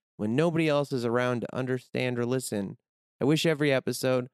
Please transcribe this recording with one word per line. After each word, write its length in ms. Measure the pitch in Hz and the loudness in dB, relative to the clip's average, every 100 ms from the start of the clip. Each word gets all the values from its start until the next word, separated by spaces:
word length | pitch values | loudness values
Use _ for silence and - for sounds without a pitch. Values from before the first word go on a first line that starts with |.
| _ - | _ -6
when 200 | 107 123 | -2 2
nobody 340 | 170 165 160 | 2 2 2
else 220 | 147 143 | 2 0
is 120 | 131 | -2
around 380 | 117 120 123 123 | 0 0 0 -2
to 140 | - - | -4 -6
understand 640 | 131 127 - 127 127 120 | -4 -4 -4 -4 -2 -2
or 60 | 120 | 0
listen. 500 | 131 - 107 98 117 _ _ _ _ | -2 -2 -4 -4 -8 _ _ _ _
I 60 | 127 | 2
wish 220 | 156 170 | 2 2
every 260 | 151 147 | 2 2
episode 540 | 131 - 123 131 127 127 | 0 0 -2 0 0 -2